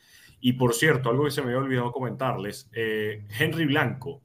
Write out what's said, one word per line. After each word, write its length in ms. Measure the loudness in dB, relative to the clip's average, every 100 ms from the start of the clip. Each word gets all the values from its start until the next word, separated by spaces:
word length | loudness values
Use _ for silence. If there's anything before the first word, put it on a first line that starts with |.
| _ -20 -20 -2
Y 140 | 0
por 200 | 4 2
cierto, 360 | 4 4 4 2
algo 160 | 2 2
que 60 |
se 100 | 0
me 60 | -2
había 120 | -2
olvidado 320 | 0 0 0
comentarles, 800 | -2 -6 -2 -2 -2 -6 -10 -12
eh, 520 | -6 -2 -2 -2 -6 -10 -2
Henry 280 | 0 2 2
Blanco, 560 | 2 0 -2 -10 -14